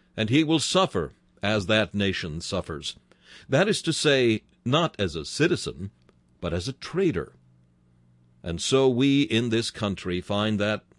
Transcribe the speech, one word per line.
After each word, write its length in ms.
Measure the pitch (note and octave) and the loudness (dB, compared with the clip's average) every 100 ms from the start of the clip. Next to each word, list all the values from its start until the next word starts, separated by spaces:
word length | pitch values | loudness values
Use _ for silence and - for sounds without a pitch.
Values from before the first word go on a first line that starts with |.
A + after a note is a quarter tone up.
| _ - | _ -4
and 140 | A2 | 2
he 140 | C#3+ | 2
will 160 | D#3 D#3+ | 4 2
suffer 540 | - F#3 F#3 F#2+ D2 - _ _ | 2 2 2 0 -6 -8 _ _
as 240 | G2+ G#2+ F#2 | -2 0 2
that 280 | A2 G#2 | 0 0
nation 460 | G2+ G2 F#2 F2 D#2+ | 0 0 -2 -6 -8
suffers. 560 | - F#2+ - D2 D2+ - _ _ _ - - | -6 -6 -6 -8 -10 -14 _ _ _ -20 -2
That 180 | C3+ G#3 | 2 2
is 140 | F#3+ | 0
to 100 | E3+ | -2
say, 500 | D#3 D3+ C3+ A#2+ G#2+ - _ | 0 2 4 4 2 -4 _
not 320 | A#2+ D3 E3 - | 0 0 0 -2
as 160 | F#2+ D#2 | -4 -4
a 100 | D2 | -6
citizen, 680 | - - - - A1 G2 - _ _ _ _ | 0 0 0 -4 -8 -12 -14 _ _ _ _
but 140 | E2+ | -4
as 140 | F2 G#2 | -4 -4
a 60 | |
trader. 600 | - - E3 F#3+ F2+ B1+ _ _ _ _ _ _ _ _ _ _ _ | -10 -8 -2 -2 -2 -6 _ _ _ _ _ _ _ _ _ _ _
And 200 | E2+ E2+ | -8 -6
so 260 | - C3 C3 | 0 4 4
we 360 | A#2+ C#3 C#3 | 4 4 2
in 260 | C#3 A2+ A#2+ | 2 0 0
this 200 | A2+ A2 | -2 -2
country 500 | - G#2 F2+ F#2 F2+ | -4 -4 -4 -4 -6
find 380 | - G2+ G#2+ G#2 | -2 -2 0 0
that, 260 | G#2 G#2+ - | -2 -4 -8